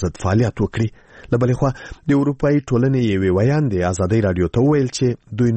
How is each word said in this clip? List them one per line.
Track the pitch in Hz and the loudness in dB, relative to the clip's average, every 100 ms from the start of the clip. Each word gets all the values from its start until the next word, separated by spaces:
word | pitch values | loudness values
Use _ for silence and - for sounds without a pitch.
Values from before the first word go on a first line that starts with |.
ضد | 90 - | -6 -4
فعالیت | 92 107 113 - | 0 0 0 -2
وکړي. | 98 - 113 - _ - - | -4 -2 -6 -6 _ -20 -4
له | 120 | -2
بلې | 123 123 | 0 0
خوا، | 135 - - - - | -2 -4 -12 -8 -2
د | 139 | 0
اروپایي | 139 135 143 147 | 0 -2 0 0
ټولنې | - 120 135 131 113 | 0 0 2 0 0
یوې | 95 95 92 | 2 2 2
ویان | 123 151 135 | 2 2 0
د | 92 87 | 0 -2
آزادۍ | 92 92 113 98 | -2 0 2 2
راډیو | 90 87 | 0 0
ته | 113 | 2
وویل | 139 147 127 | 2 2 0
چې | - 127 117 - 110 | -2 -2 -2 -6 -2
دوی | 120 | 0